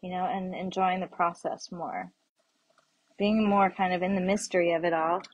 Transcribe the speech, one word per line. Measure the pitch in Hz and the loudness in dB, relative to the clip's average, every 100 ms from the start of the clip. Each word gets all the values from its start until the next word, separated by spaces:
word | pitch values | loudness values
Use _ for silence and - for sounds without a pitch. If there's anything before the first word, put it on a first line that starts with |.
you | 185 | -8
know, | 180 185 | -4 -2
and | 190 185 185 | -2 -6 -6
enjoying | 185 185 190 185 | -6 0 0 0
the | 175 | -4
process | - 175 170 165 - - | 0 -2 0 -6 -8 -10
more, | 180 156 - 95 _ _ _ _ _ _ _ _ _ _ _ | -10 -8 -8 -10 _ _ _ _ _ _ _ _ _ _ _
being | 202 220 214 | 0 2 4
more | 202 196 | 6 4
kind | 190 185 | 2 -2
of | 180 | 0
in | 180 196 | 0 0
the | |
mystery | 185 208 - 185 170 | 0 0 0 2 2
of | 165 170 | 2 2
it | |
all. | 165 160 175 185 | 0 0 -2 -4